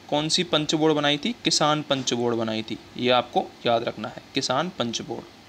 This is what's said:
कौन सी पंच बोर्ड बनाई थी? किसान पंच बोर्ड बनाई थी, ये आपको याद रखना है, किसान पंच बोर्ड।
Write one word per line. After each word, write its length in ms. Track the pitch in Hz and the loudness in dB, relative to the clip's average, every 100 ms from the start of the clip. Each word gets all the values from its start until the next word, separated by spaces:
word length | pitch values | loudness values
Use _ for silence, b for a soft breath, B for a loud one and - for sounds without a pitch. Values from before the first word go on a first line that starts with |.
| - | -4
कौन 200 | 147 156 | -2 0
सी 140 | 185 | 0
पंच 300 | 175 156 151 160 | 0 0 0 2
बोर्ड 180 | 156 | 4
बनाई 240 | 151 143 147 | 4 2 0
थी? 180 | 220 - | -2 -4
किसान 380 | 156 - 151 151 | -2 2 2 2
पंच 320 | 143 135 127 | 0 -2 0
बोर्ड 220 | 120 120 113 | 0 0 0
बनाई 260 | 113 110 | -2 -4
थी, 160 | 110 113 - 123 | -6 -10 -12 -2
ये 120 | 123 | 4
आपको 360 | 123 - - - - 123 | 4 2 -2 -4 -2 0
याद 180 | 117 | 2
रखना 240 | 120 110 113 | 0 -6 -8
है, 140 | - - | -12 -8
किसान 380 | 135 - 131 180 - | -4 -2 -2 -2 -4
पंच 220 | 117 113 | -6 -6
बोर्ड। 220 | - 117 - - | -8 -12 -14 -20